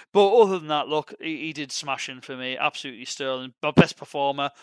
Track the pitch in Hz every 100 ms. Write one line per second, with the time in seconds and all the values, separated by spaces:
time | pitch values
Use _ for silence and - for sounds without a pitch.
0 | - 202 196 233 202 185 151 147 127 156
1 | - - 160 156 160 151 135 - 147 131
2 | - 127 - 127 127 127 147 - 139 117
3 | 123 - 135 131 131 - 151 - 165 -
4 | 139 147 139 139 139 _